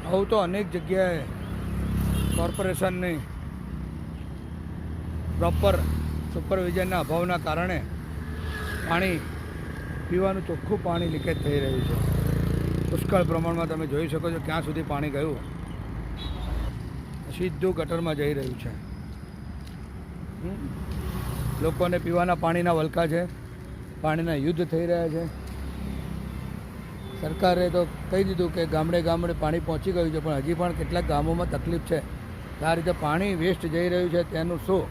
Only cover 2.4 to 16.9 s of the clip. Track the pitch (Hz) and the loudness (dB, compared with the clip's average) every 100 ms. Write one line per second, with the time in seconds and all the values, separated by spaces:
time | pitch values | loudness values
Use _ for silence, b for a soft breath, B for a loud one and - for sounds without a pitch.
2.4 | 170 - 190 180 190 185 180 160 117 - | 2 2 0 2 2 2 0 0 -4 -8
3.4 | - - - - - - - - - - | -8 -8 -8 -6 -6 -6 -8 -8 -8 -8
4.4 | - - - - - - - - - - | -8 -8 -8 -6 -6 -6 -6 -4 -2 2
5.4 | 170 170 202 185 - - - - - 175 | 2 4 4 4 2 0 0 -2 -4 -4
6.4 | 156 190 180 180 185 185 139 160 180 175 | 0 2 2 2 2 2 2 2 2 0
7.4 | 156 156 180 170 110 - - - - - | 0 0 0 0 -2 -6 -6 -6 -6 -6
8.4 | - - - - - 165 190 170 - - | -4 -4 -4 -4 0 2 2 0 -2 -8
9.4 | - - - - - - - 175 190 196 | -8 -8 -8 -6 -6 -6 0 2 2 2
10.4 | 175 160 - 208 175 170 170 156 139 147 | -2 -4 0 0 0 0 0 0 0 0
11.4 | 147 143 135 131 - - - - - - | 2 2 2 2 2 2 2 2 2 2
12.4 | - - - - - 156 - 196 165 165 | 2 2 2 0 0 0 4 4 4 2
13.4 | 165 170 165 160 160 143 165 156 165 165 | 2 0 0 0 0 0 0 0 0 -2
14.4 | 156 156 147 156 160 143 151 139 156 135 | 0 -2 0 -2 -2 0 0 0 0 -2
15.4 | - - - - - - - - - - | -6 -8 -8 -8 -6 -6 -6 -6 -4 -4
16.4 | - - - - - | -2 -2 -2 -4 -6